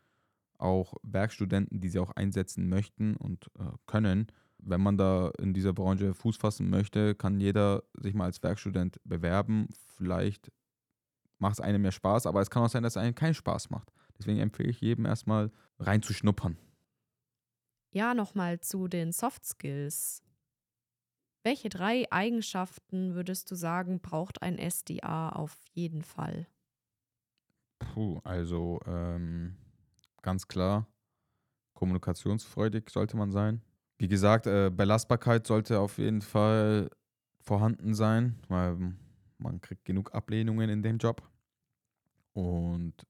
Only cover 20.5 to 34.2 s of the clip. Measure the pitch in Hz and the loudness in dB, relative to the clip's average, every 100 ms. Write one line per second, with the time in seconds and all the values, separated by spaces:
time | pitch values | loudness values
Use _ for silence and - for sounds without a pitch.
20.5 | _ _ _ _ _ _ _ _ _ 226 | _ _ _ _ _ _ _ _ _ -4
21.5 | 285 214 185 196 247 - 180 214 233 208 | -2 -6 -4 0 0 0 0 0 -2 -2
22.5 | 190 185 - _ 190 185 175 180 190 - | -4 -6 -10 _ -4 -4 -4 -4 -6 -8
23.5 | 180 170 175 180 180 - 160 185 - 180 | -6 -4 -2 -2 -6 -4 -6 -6 -6 -6
24.5 | 170 175 - - - - 160 160 - 156 | -4 -4 -6 -6 -8 -6 -4 -4 -6 -8
25.5 | - - 175 170 156 165 - 160 165 170 | -10 -12 -6 -4 -6 -8 -8 -6 -6 -10
26.5 | _ _ _ _ _ _ _ _ _ _ | _ _ _ _ _ _ _ _ _ _
27.5 | _ _ _ - 110 107 80 - 90 85 | _ _ _ -10 -4 -4 -4 -6 -6 -4
28.5 | 85 85 85 - 87 85 87 85 85 85 | -2 -2 -4 -6 -4 -4 -4 -6 -6 -8
29.5 | 92 - _ _ _ _ _ - 92 - | -12 -20 _ _ _ _ _ -4 -4 -4
30.5 | 92 92 104 110 _ _ _ _ _ _ | 0 2 2 -2 _ _ _ _ _ _
31.5 | _ _ - 92 92 - 87 - 107 - | _ _ -2 0 0 -2 -4 -2 -4 -4
32.5 | - 110 110 - - 101 113 101 98 107 | -2 -2 -2 -4 -4 -2 -2 0 0 0
33.5 | 117 - _ _ _ 92 98 | -2 -8 _ _ _ 2 4